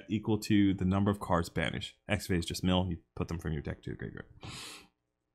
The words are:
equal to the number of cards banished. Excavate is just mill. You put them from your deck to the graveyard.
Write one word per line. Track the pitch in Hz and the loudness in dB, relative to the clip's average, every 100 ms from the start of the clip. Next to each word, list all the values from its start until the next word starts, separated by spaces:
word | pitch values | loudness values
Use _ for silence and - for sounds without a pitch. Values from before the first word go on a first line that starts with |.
| - | 0
equal | 107 107 107 | -2 0 0
to | - 104 98 | 4 6 6
the | 95 92 | 4 2
number | 98 101 | 4 2
of | 101 | 0
cards | - 87 85 | 2 0 0
banished. | - 76 - - - - | -2 -2 -4 -8 -10 -4
Excavate | 101 - 90 | -2 0 0
is | 82 | 0
just | - | -2
mill. | 92 92 92 | 2 2 2
You | 85 _ - | -4 _ -8
put | 90 | -6
them | 82 | -4
from | 82 | -4
your | 78 | -4
deck | 78 - | -4 -8
to | - | -10
the | - | -10
graveyard. | - 50 - - - - - - - _ _ _ _ | -10 -12 -16 -16 -14 -12 -14 -16 -20 _ _ _ _